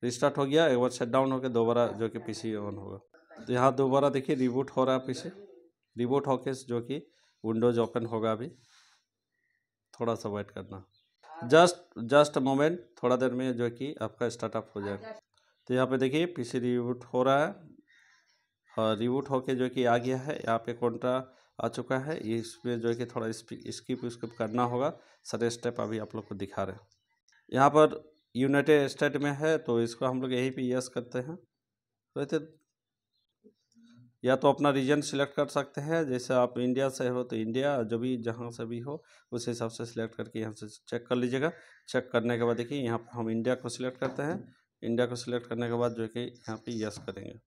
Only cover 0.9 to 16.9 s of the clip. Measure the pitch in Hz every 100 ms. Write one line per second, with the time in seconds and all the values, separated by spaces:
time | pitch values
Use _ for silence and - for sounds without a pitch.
0.9 | 123 120 131 135 131 131 117 113 117 117
1.9 | 101 113 110 107 104 113 107 101 98 98
2.9 | 98 _ - _ - 117 123 131 131 135
3.9 | 135 139 135 131 147 127 123 127 - 131
4.9 | 131 127 127 175 - - - - _ _
5.9 | - 120 135 139 127 131 131 - 120 120
6.9 | 139 - _ _ _ 110 113 120 117 113
7.9 | 123 117 113 110 110 135 - _ _ _
8.9 | _ _ _ _ _ _ _ _ _ _
9.9 | - 117 113 110 101 101 - 95 98 -
10.9 | _ _ _ - - 120 151 175 180 -
11.9 | - 117 143 147 147 131 135 151 175 -
12.9 | - 127 123 127 123 131 117 120 117 135
13.9 | 156 110 - 120 110 113 110 104 104 101
14.9 | 101 107 - _ _ _ _ _ 127 131
15.9 | 131 131 147 175 175 117 131 123 123 120